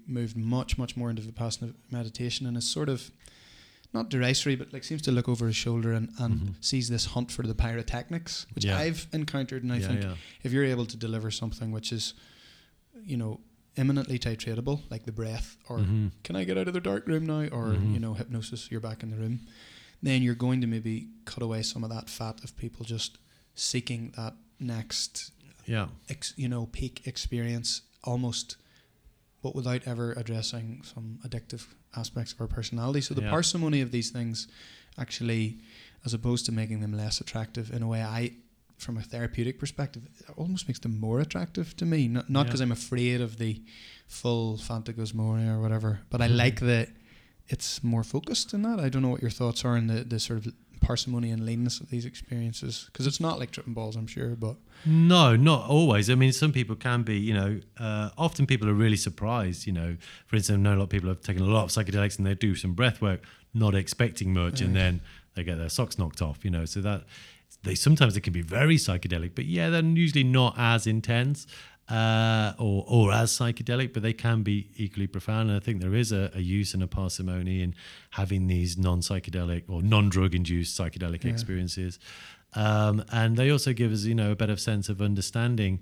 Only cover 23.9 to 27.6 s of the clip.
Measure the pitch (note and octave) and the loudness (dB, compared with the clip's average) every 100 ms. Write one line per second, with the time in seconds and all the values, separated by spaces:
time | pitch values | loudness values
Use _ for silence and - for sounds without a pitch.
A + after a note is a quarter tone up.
23.9 | A#2 A2+ - A2+ - _ - A#2+ A2+ A2+ | -8 -8 -10 -12 -12 _ -10 -6 -6 -6
24.9 | - - - - _ - - - A2 G2 | -6 -6 -10 -14 _ -20 -14 -4 -4 -4
25.9 | - - - - - B2+ A#2+ A2+ - C3 | -8 -14 -12 -10 -6 -6 -4 -6 -6 -8
26.9 | - B2+ - - A#2+ A#2 A#2 | -8 -12 -8 -6 -4 -4 -4